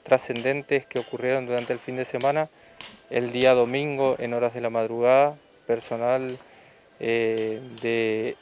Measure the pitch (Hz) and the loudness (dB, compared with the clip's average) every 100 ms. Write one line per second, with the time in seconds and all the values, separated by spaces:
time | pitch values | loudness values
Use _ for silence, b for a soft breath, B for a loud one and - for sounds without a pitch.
0 | - 131 - 120 123 143 139 139 - 127 | 2 2 2 -4 -2 -2 0 -2 -2 -6
1 | 120 120 127 131 123 123 120 - - 127 | -6 -4 -2 -2 -2 -4 -2 -6 -6 -6
2 | 127 127 135 151 156 B B B B B | -6 -2 0 0 -2 B B B B B
3 | - 123 120 123 127 127 120 135 147 139 | -6 -2 -2 4 6 6 4 0 -2 0
4 | 135 127 120 120 120 120 117 117 113 117 | 0 0 -2 -2 -2 -2 -4 -2 -2 0
5 | 120 131 147 147 - _ - 117 - 117 | 4 6 4 0 -12 _ -4 -4 -2 -4
6 | 120 131 131 127 B B B B B - | 0 0 -2 -10 B B B B B -6
7 | 113 117 110 110 110 110 127 113 120 117 | -2 0 0 0 -2 -6 -10 -6 -2 0
8 | 110 110 120 - | 0 0 -2 -4